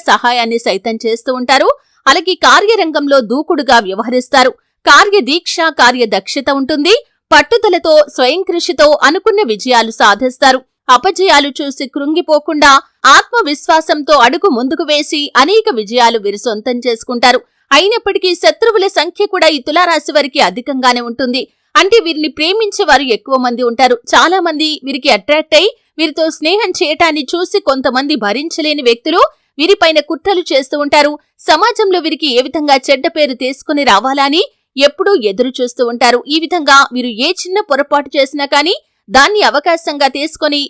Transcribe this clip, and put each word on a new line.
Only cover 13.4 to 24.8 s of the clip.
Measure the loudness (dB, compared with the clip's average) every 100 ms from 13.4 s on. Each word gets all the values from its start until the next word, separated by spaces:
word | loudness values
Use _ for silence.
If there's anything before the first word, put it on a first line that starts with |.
| -2 -2 0 0 0 -2 2 2 4
అడుగు | 2 0 0
ముందుకు | -2 -4 -2
వేసి | -2 0 -4 -2 0
అనేక | 2 2 2 -2
విజయాలు | -2 0 2 0 -4
వీరు | -4 -4
సొంతం | -4 -4 -4 -4
చేసుకుంటారు. | -4 -4 -2 0 0 -2 _ _
అయినప్పటికీ | 0 2 0 -2 -2 -2 0
శత్రువుల | 0 2 0 2 0 0
సంఖ్య | -4 -2 -4
కూడా | 0 0 0
ఈ | -2
తులారాశి | 0 0 0 -2 -2
వారికి | -2 0 -2
అధికంగానే | -2 -6 -2 0 0 -4
ఉంటుంది. | -6 -4 -4 -6 _ _ -2
అంటే | 2 2
వీరిని | 2 -2 -4 -2
ప్రేమించే | -2 0 -2 -2 2
వారు | 2 2 -4
ఎక్కువ | -2 -2
మంది | -2 -2 -2
ఉంటారు. | 0 0 0 0
చాలా | 2 2 2 0
మంది | -2 -2 -4